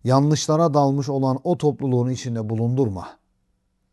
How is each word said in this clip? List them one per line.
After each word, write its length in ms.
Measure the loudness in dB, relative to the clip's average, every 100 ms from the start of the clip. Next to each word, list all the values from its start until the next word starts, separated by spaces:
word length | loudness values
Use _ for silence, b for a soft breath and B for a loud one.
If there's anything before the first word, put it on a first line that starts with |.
yanlışlara 680 | 0 2 4 2 2 2 2
dalmış 360 | 4 2 0 -2
olan 300 | -2 -2 -2
o 140 | -2 0
topluluğun 520 | 0 0 0 0 0
içinde 400 | -4 -6 -6 -4
bulundurma." 680 | -2 0 0 0 -2 -10 -18 _ _ _ _ _ _ _